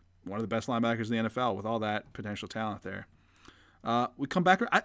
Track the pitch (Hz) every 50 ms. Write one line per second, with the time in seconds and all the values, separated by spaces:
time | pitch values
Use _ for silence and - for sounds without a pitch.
0 | - _ _ _ - 90 98 110 113 95 113 113 - 139 120 117 117 117 117 110
1 | 110 110 117 113 113 110 - 127 123 117 98 101 101 110 117 110 110 107 107 104
2 | - - - - 104 104 104 - 107 - - 110 110 107 98 - - 95 98 95
3 | - - _ _ _ _ _ _ - - - - - - _ _ - 117 117 120
4 | 123 - - - 139 139 - 185 165 180 190 185 233 - - 214